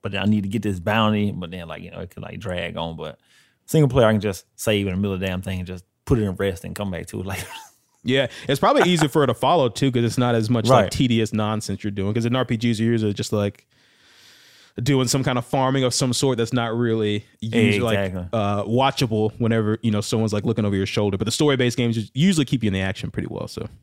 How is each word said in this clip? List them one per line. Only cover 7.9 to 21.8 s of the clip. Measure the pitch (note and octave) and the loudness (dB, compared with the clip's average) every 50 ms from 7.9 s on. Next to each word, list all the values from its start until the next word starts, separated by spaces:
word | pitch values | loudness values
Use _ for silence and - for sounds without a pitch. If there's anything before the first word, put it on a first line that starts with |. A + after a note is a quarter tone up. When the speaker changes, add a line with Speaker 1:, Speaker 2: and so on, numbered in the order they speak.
| _ _ | _ _
Speaker 2:
Yeah, | _ - B2+ C3+ C3+ A#2 - - - - | _ 0 0 0 0 -2 -6 -10 -4 -4
it's | C#3+ C#3 | -2 2
probably | - G#3 C#4 C#4+ F#3 F3+ | 2 2 6 6 6 6
easier | F3+ D#3+ D#3 D3 | 6 4 2 2
for | - D#3+ | 4 2
it | C#3+ B2 | 2 2
to | A2+ | 2
follow, | - - C3 D3+ E3+ C3+ A#2+ | 0 2 2 4 4 2 2
too, | - - C#3+ C#3 | 0 0 0 2
'cause | B2 B2 | 2 2
it's | A#2 A2+ G#2 - | 0 2 2 2
not | B2 B2 A#2+ | 2 2 2
as | A2+ A2 G#2+ | 0 2 2
much, | B2 A#2 G#2+ | 0 0 4
like, | A2 C3 A#2+ | 4 6 4
Speaker 1:
Right. | G2+ F2+ | 4 2
Speaker 2:
tedious | - - C3+ B2 A#2+ A2+ A2+ G#2 | 0 0 2 2 2 2 0 0
nonsense | - G#2+ G#2+ G#2 A2 G#2+ - - G#2 F#2+ - | 0 -2 -2 -2 -2 -4 -4 -6 -8 -6 -6
you're | G#2+ | -6
doing. | G2+ G2+ F#2+ G2+ | -4 -2 -4 -2
'Cause | G#2+ A#2 A2+ | -2 0 0
in | A#2+ A#2+ | 0 0
R | C3 B2+ | 0 0
P | - B2 | 0 -2
Gs, | A2 A#2 A#2+ A#2 G#2 | -2 0 0 0 2
you're | A2+ A#2 | 2 0
usually | A#2 A2+ A2 G#2 | 2 2 0 -2
just, | G2+ - - - | -2 -2 -4 -2
like, | - G#2 G2+ G2+ - - _ _ _ _ _ _ _ _ _ _ _ _ - - - _ _ - _ _ - _ _ - | 0 0 0 -2 -4 -8 _ _ _ _ _ _ _ _ _ _ _ _ -20 -20 -20 _ _ -20 _ _ -20 _ _ -6
doing | B2 A#2+ C#3+ C3 C3 | 0 2 2 2 2
some | B2 - C#3 | 2 0 0
kind | C3 D3 B2+ B2 | 0 0 -2 -2
of | A#2+ | -2
farming | - - C#3 C3 C3 C3+ C#3 C3 | -2 0 0 2 2 2 2 2
of | B2 A#2 | 0 0
some | - C#3 B2+ | 0 0 0
sort | A#2+ - - C3+ B2+ | 0 2 2 2 2
that's | A2+ A#2 A2 | 2 0 0
not | - B2 A#2 A#2 A2 | 0 -2 -2 0 0
really | A#2+ A#2+ A#2 A2+ A2+ G#2+ G#2 G#2 G#2 - _ _ _ | 0 0 2 2 2 2 0 0 -2 -4 _ _ _
usually, | - A2+ A2+ A#2+ A2+ G2+ G2+ G#2 | -10 -2 2 4 4 4 4 2
like, | A#2+ A2+ G#2+ | 2 0 0
Speaker 1:
Exactly. | G2 G2 F#2+ F2+ F#2 F2 F2 | 0 0 -2 -4 -6 -6 -4
Speaker 2:
uh, | - A2+ G#2 G2+ G2+ G2+ G#2 | -2 -2 0 0 -2 -2 -2
watchable | G#2+ A2+ B2 C3 C#3 C3+ - C#3+ A2 A2 G#2+ G#2+ G#2+ - - | 0 0 2 2 2 2 0 -2 0 0 0 0 0 -2 -2
whenever, | A#2+ A2 A2+ A2+ G#2+ G#2+ G#2+ - | 0 0 2 2 2 0 -2 0
you | - A#2 | 0 0
know, | G#2+ G#2 | 0 0
someone's, | G#2+ - - A2+ A2 G#2+ | -2 0 0 0 0 0
like, | G#2 G#2 G2+ | -2 -2 0
looking | A#2 A2+ A#2 G#2+ | 0 0 0 0
over | G2+ G2 | 0 2
your | F#2+ F#2+ | 0 0
shoulder. | - - A2+ G#2 G#2 G2 | 0 0 0 0 0 0
But | F#2+ G#2 | -2 -2
the | G2+ | -4
story-based | - - D#3 D3 C#3 B2 B2+ A#2+ A#2 | 0 2 2 2 4 4 2 0 2
games | - | 0